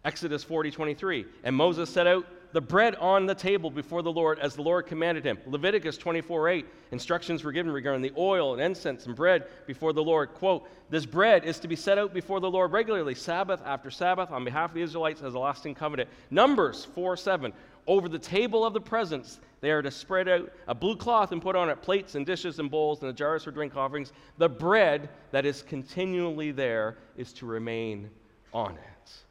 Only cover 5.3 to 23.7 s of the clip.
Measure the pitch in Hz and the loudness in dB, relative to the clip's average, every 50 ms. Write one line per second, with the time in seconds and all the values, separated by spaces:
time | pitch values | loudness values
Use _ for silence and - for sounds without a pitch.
5.3 | 104 - - 127 135 143 147 190 208 208 156 160 135 - - 175 165 165 156 165 | -4 -4 -6 -8 -6 0 0 2 0 0 -2 -2 -8 -4 -4 -2 -2 -2 -2 -2
6.3 | 170 160 156 170 185 170 - - - - - - 127 120 - - 170 175 175 - | -2 0 2 2 2 0 -4 -8 -18 -20 -14 -10 -10 -10 -2 -2 -2 -2 0 -4
7.3 | 165 151 - 147 135 165 175 165 147 139 120 143 135 131 131 135 139 147 180 190 | -4 -4 -4 -4 -4 -2 -2 -2 -4 -2 -2 -2 -2 -2 -2 -4 -2 0 2 2
8.3 | 196 180 151 135 123 123 151 180 190 - - 160 131 113 - 123 120 110 160 180 | 2 2 2 0 0 0 -2 -2 -2 -2 -4 -6 -6 -6 -8 -10 -4 2 4 4
9.3 | 185 165 - - - - - - 131 - 160 160 156 156 156 165 165 156 143 - | 4 4 2 -4 -18 -18 -14 -14 -10 -2 -2 0 0 0 2 2 2 2 2 -2
10.3 | - - 185 190 185 156 - - - - - _ 143 160 139 113 113 170 202 226 | -4 0 2 2 2 2 -2 -12 -20 -20 -10 _ -4 -4 -4 -2 2 4 6 8
11.3 | 214 170 - 165 156 - - 165 165 151 - 196 196 202 208 196 175 185 175 - | 8 6 6 0 -6 -6 -4 -6 -6 -2 2 2 4 4 2 0 -4 -6 -4 -2
12.3 | 196 190 175 185 180 185 185 170 160 214 226 220 214 190 156 139 127 - - 175 | -2 -2 0 0 2 2 2 4 2 0 0 2 0 0 0 -2 -4 -4 -4 -4
13.3 | 170 180 196 185 185 175 - 139 139 135 - - - - 180 180 185 185 185 175 | -2 -2 0 -2 -2 -4 -2 -4 -6 -4 -6 -12 -6 0 2 2 2 2 -2 -4
14.3 | 147 127 127 123 123 151 165 165 160 165 170 160 147 170 160 156 156 156 143 135 | -4 -4 -4 -2 -2 -2 -2 -2 -2 -4 -6 -4 -2 -2 -2 -2 -2 -2 -8 -6
15.3 | 120 127 131 143 139 - - 151 139 - 156 151 147 131 120 - - - - - | -4 -2 -2 -2 -2 -4 -8 -12 -8 -6 -6 -4 -2 -2 -4 -4 -6 -20 -12 0
16.3 | 131 180 240 285 285 226 170 131 110 - - - - 180 180 185 180 175 - 202 | 4 6 6 6 6 4 4 2 0 -6 -14 -10 -8 -4 -2 -2 -4 -2 0 -2
17.3 | 190 165 131 113 - - - - - - _ 160 185 196 175 175 160 156 - - | 0 0 -2 -8 -10 -12 -20 -20 -20 -8 _ 2 2 2 2 0 -6 -8 -6 -2
18.3 | 170 196 240 240 214 226 220 226 196 175 - - 220 226 220 165 160 131 123 - | 0 0 2 2 2 2 2 2 0 -4 -6 -2 -2 -2 0 -2 -4 -8 -8 -12
19.3 | - - - - _ _ - 147 156 151 139 139 131 - - - 190 185 185 185 | -20 -20 -20 -20 _ _ 0 0 2 2 0 -2 -8 -8 -8 -2 0 0 4 4
20.3 | 180 175 - - - - - - 127 123 - 202 226 - - 233 240 220 202 - | 2 2 2 -4 -14 -14 -6 -6 -6 0 0 -2 -2 0 0 2 4 4 4 2
21.3 | 185 165 165 185 185 180 175 160 143 - - - 196 202 196 - - 147 139 160 | -2 -4 -2 0 2 2 2 2 -2 -2 0 0 0 0 0 -4 -6 -6 -4 -4
22.3 | 185 165 - 175 151 160 151 139 139 156 156 151 151 143 143 131 123 113 147 147 | -4 -4 -4 -8 -6 -6 -6 -2 0 0 0 0 -2 -4 -6 -8 -4 -2 -2 -2
23.3 | 160 156 - 151 139 151 151 139 | -2 -2 -4 -8 -6 -6 -6 -6